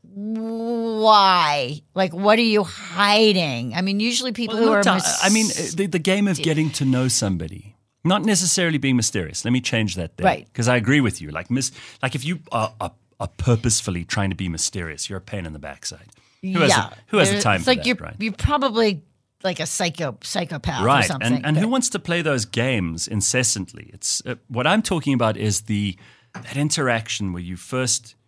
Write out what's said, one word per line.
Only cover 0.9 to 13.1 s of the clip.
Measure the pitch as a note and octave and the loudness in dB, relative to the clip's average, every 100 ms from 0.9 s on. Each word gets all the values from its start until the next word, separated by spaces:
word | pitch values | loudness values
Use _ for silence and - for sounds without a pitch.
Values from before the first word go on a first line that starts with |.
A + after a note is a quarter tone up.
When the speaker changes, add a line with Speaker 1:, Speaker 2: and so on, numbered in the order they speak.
| A3 A3 G#3+ F#3+ F3+ D#3 D3 B2+ D3 _ | 2 6 8 6 4 4 0 -2 -8 _
Speaker 1:
Like, | F#3 F#3 | -2 -2
what | E3+ G3+ A3+ | 2 4 4
are | |
you | A3+ G#3 | 4 2
hiding? | F3 - - F3 G3+ G#3 A3 F#3 D#3 A#2+ A#2+ | 0 -8 -10 0 4 6 6 4 0 -4 -4
I | A2+ | -2
mean, | F#3+ G3+ | -2 0
usually | A3+ A#3 B3+ | 0 -2 -4
people | A#3 A3+ A3 | -6 -4 2
Speaker 2:
Well, | |
Speaker 1:
who | A3+ | 4
Speaker 2:
not | G#3 | 4
Speaker 1:
are | |
Speaker 2:
to, | G3+ | 4
Speaker 1:
mys- | F#3 F3 - | 2 0 0
Speaker 2:
I | F#3+ | 2
mean, | A3 G#3+ | 2 2
uh, | - E3 E3 | -2 -4 -2
the, | G3 | -2
the | F3 | 0
game | D#3+ G3 G3+ | 0 2 2
of | D#3 | 0
Speaker 1:
d- | |
Speaker 2:
getting | D#3+ D3+ D#3 | 0 2 0
to | - | 0
know | C3+ B2+ B2+ | 2 2 2
somebody. | - G2+ F2+ D#2+ G2 G#2 _ _ _ | 0 0 -2 -6 -12 -18 _ _ _
Not | D#3+ G3+ | 0 2
necessarily | G#3 G3 F#3 - E3+ D3+ | 2 0 2 0 0 0
being | C3+ B2+ | 2 2
mysterious. | A2 G2+ D#2+ F2 | 0 -2 -6 -6
Let | A#2 | 0
me | B2 | 0
change | B2 A#2 G#2 | 0 0 0
that | F2+ E2+ - | -4 -8 0
there. | F#3 | 0
Speaker 1:
Right. | F#2+ - | 0 -8
Speaker 2:
'Cause | - A#2 | -2 2
I | B2 | 2
agree | G#2+ D3 | 2 2
with | A#2+ - | 2 -2
you. | D2 | -10
Like, | D2+ F2 | -10 -4
mis-, | B2 C3 - - - | -2 -2 -8 -20 -6
like, | C3 B2+ | -6 -4
if | |
you | C#3 F3 - | -6 -8 -4
are, | A#2 G#2+ - | -4 -4 -4
are, | F2 _ _ | -10 _ _